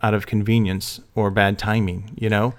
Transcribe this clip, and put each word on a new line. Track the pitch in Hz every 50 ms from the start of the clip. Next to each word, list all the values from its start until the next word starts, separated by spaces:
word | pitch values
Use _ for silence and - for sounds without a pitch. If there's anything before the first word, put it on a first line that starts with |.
out | - 110
of | 107 104 -
convenience | - 113 107 101 110 113 117 107 92 92 95 - - - - - _ -
or | 113 104 101
bad | 95 104 101 98 104 -
timing, | - 107 107 113 104 92 87 92 98 110 131
you | - 113 110
know? | 107 104 110 123 123